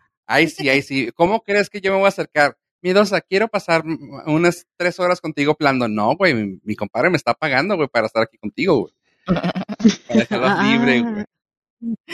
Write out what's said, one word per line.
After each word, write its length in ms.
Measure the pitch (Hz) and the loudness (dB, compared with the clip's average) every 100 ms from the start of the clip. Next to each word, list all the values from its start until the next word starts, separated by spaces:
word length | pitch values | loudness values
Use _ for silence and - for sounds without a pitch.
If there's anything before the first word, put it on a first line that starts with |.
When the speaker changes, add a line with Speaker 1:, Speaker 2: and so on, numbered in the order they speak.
| _ _ - | _ _ -2
Speaker 1:
ay, 200 | 131 160 | 2 2
sí, 220 | - 139 | 0 0
ay, 120 | 135 | 0
sí. 300 | 135 135 117 | 0 -4 -4
¿Cómo 280 | - 175 220 | 0 0 0
crees 260 | - 208 196 | 0 -2 -2
que 120 | 208 | -4
yo 100 | 190 | -2
me 60 | 190 | 0
voy 80 | 196 | 0
a 40 | |
acercar? 480 | 180 156 151 143 - _ _ | 0 -4 0 0 0 _ _
Miedosa, 400 | 180 190 202 180 | 0 2 2 0
quiero 260 | - 190 226 | -2 -2 0
pasar, 380 | 196 - 165 156 | -2 0 0 0
mm, 380 | 156 143 - 160 | -8 -10 -12 -2
unas 380 | 156 175 170 - - | 2 2 0 -8 -4
tres 240 | 175 175 | -4 0
horas 220 | 180 175 | -2 -2
contigo 340 | 160 147 143 151 | -4 -2 0 2
hablando. 300 | 143 131 117 | 2 2 0
No, 300 | 107 107 127 | 0 0 2
güey, 160 | 185 | 2
mi, 260 | 117 101 92 | 0 -2 -8
mi 120 | - 104 | -8 -6
compadre 340 | 104 117 170 | -4 -2 0
me 60 | 160 | 0
está 180 | 120 | -2
pagando, 440 | - 156 131 190 185 | -2 0 0 0 -2
güey, 100 | 139 | 0
para 200 | 117 110 | 0 0
estar 160 | 113 | 0
aquí 140 | 113 _ | -2 _
contigo, 420 | 104 - 180 131 | -10 -2 2 2
güey. 120 | 85 _ _ _ - | 0 _ _ _ -4
Speaker 2:
<laughs> 840 | 175 175 185 - - 226 - - | -2 -2 -6 -10 0 0 0 0
Speaker 1:
Para 120 | 220 | 0
dejarlas 480 | - 208 131 196 214 | 0 0 0 2 2
libre, 320 | 233 240 240 | 2 2 2
Speaker 3:
Ah. 120 | 233 | 0
Speaker 1:
güey. 140 | 208 214 _ _ _ _ _ 233 226 - | -4 -10 _ _ _ _ _ -10 -10 -8